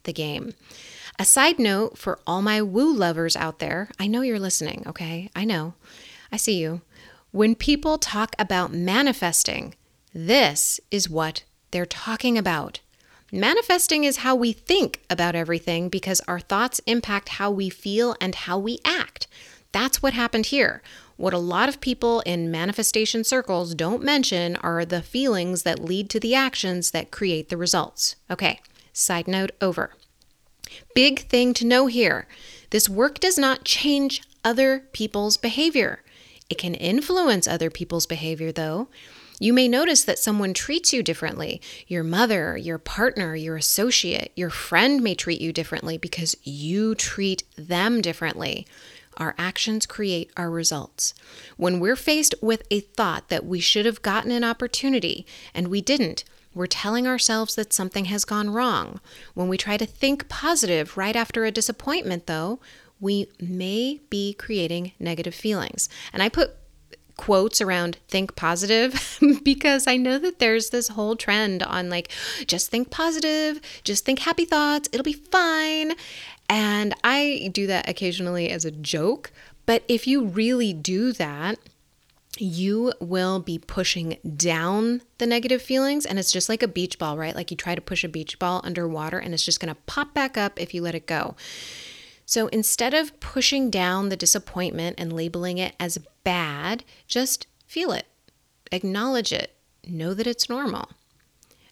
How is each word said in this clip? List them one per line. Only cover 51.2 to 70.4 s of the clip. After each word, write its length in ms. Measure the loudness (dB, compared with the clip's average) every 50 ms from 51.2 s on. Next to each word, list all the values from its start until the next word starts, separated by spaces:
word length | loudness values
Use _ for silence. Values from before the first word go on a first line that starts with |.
| -14 -20 -20 -20 -20 -20 -6
When 220 | -2 0 0 2 2
we're 160 | 2 2 0
faced 400 | 2 2 2 2 4 2 2 0 0
with 220 | 0 0 0 0 -2 -2
a 120 | -2 -2
thought 480 | -2 -4 -2 0 0 0 -2 -4 -4 -4
that 160 | -4 -4 -2
we 140 | -4 -4 0
should 260 | 2 2 2 4 2
have 160 | 2 0 0
gotten 300 | -2 0 0 0 0 0
an 120 | 0 0 0
opportunity 840 | 0 -2 -2 -4 -4 -4 -2 0 2 2 2 0 -2 -4 -6 -10 -16 -20 -20 -20 -8 -4
and 140 | -4 -2
we 140 | 0 0 0
didn't, 420 | 2 2 2 2 2 0 -2 -6 -10 -12 -18 -20 _ _ -6
we're 140 | -6 -4
telling 380 | -4 -4 -4 -2 0 0 0 0
ourselves 500 | 0 0 0 2 2 2 0 -2 -2 -4
that 180 | -4 -2 0 0
something 320 | -2 -2 -2 -2 -4 -2
has 180 | -2 -2 -2 -2
gone 260 | -2 -2 -2 -2 0
wrong. 520 | 0 0 0 0 0 0 -2 -4 -10 -14 -16 -20 -20 -20 -20 -10 -6
When 160 | -4 -2 0
we 80 | -2
try 180 | -2 -2 -2 -2
to 100 | -2 -2
think 440 | -4 -2 0 2 2 2 0 -4 -8
positive 680 | -8 -4 0 0 2 2 2 2 2 0 0 -2 -4
right 200 | -4 -2 -2 0
after 280 | -2 -2 -2 -2 -2 -2
a 80 | 0
disappointment, 760 | 0 0 -2 -2 -2 -4 -4 -2 -2 -2 -2 -2 -4 -4 -4
though, 320 | -6 -4 -4 -4 -4 -6 -8 -10 -18 -20 -20 -20 _ _ _
we 280 | -2 0 0 0 -2 -4 _ -8
may 600 | -8 -6 -4 -4 -4 -2 -2 -2 -2 -2 -4 -6 -8 _
be 240 | -4 -2 -2 -4 -6
creating 600 | -8 -8 -4 -2 -2 -2 -2 -2 -4 -6 -8 -8 -8
negative 360 | -6 -6 -4 -4 -6 -8 -8
feelings. 540 | -4 -2 -2 -2 -2 -4 -4 -4 -4 -4 -4 -6 -10 -16 -8 -2
And 100 | 0 0
I 60 | 2
put 260 | 2 2 2 0 0 -8 -20 -20 _ _ _ _ -20 -20 _ _ _
quotes 440 | -4 2 4 4 4 4 4 2 0
around 360 | 0 2 2 0 0 -2 -4 -6 _
think 280 | -2 -2 -2 -2 -2 -4
positive 840 | -2 0 0 0 0 2 2 4 4 4 2 0 -4 -6 -8 2 6 6 6
<laughs> 120 | 6 6 4
because 440 | 4 4 4 4 4 4 4 4
I 100 | 4 4
know 200 | 4 4 2 2 2
that 200 | 0 -2 2
there's 300 | 2